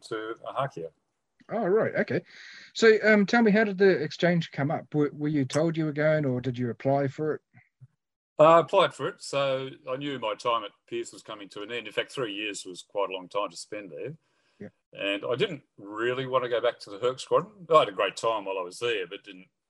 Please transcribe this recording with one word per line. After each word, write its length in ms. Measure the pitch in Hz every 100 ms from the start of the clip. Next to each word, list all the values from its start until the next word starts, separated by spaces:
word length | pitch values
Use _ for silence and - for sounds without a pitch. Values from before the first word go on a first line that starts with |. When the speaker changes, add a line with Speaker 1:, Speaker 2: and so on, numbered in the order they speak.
| -
Speaker 1:
to 240 | 110 110 113 110
Ahakia. 420 | 101 139 87 80 - _ _ _ _ -
Speaker 2:
Oh, 140 | 208 180
right. 260 | 214 147 -
Okay. 240 | - 175 - - - - -
So, 260 | - 220 220
um, 240 | 214 214 196
tell 160 | 240
me, 80 | 220
how 140 | 208
did 140 | 214 185
the 120 | 196
exchange 640 | 147 151 - 175 175 -
come 180 | - 143
up? 240 | 151 -
Were, 160 | 151 147
were 140 | 147 147
you 180 | 151
told 320 | 131 147 165 160
you 100 | 156
were 60 |
going, 320 | 147 156 156
or 160 | 143 123
did 160 | 127 120
you 140 | 120
apply 380 | 107 135 139 139
for 260 | 147 156
it? 60 | 127 - - _ _ - _ _ _ _ -
Speaker 1:
I 220 | 156 165
applied 340 | 160 196 151
for 140 | - 151
it. 160 | -
So 480 | - 139 139 135 135 135 127
I 80 | 131
knew 220 | 143 131
my 160 | 110
time 300 | 101 123 117
at 80 | 101 - _
Pearce 220 | 120 113
was 100 | 98
coming 260 | - 107 95
to 120 | 107
an 80 | 104
end. 160 | 120 107
In 60 |
fact, 180 | - -
three 240 | 143 113
years 320 | 98 107 95 95
was 160 | 87
quite 260 | - 104 92
a 40 |
long 160 | 92 87
time 200 | 101 98
to 80 | 85
spend 360 | - 104 98
there. 200 | 76 117 160 _ _ _ _
Speaker 2:
Yeah. 120 | 101 - _
Speaker 1:
And 300 | 101 98 101 127
I 60 | 120
didn't 260 | 202 143 _ _
really 480 | 101 107 120 127 131
want 160 | 127
to 80 | 123
go 100 | 117
back 200 | 117 -
to 100 | -
the 80 | 101
Herc 220 | 123 131
Squadron. 320 | - 127 185 208 160
I 60 | 156
had 100 | 113
a 40 |
great 240 | 98 98 -
time 280 | 113 110
while 140 | 98 95
I 60 |
was 160 | 90 92
there, 260 | 120 107 87
but 160 | 98
didn't 240 | 104 92 95 _ _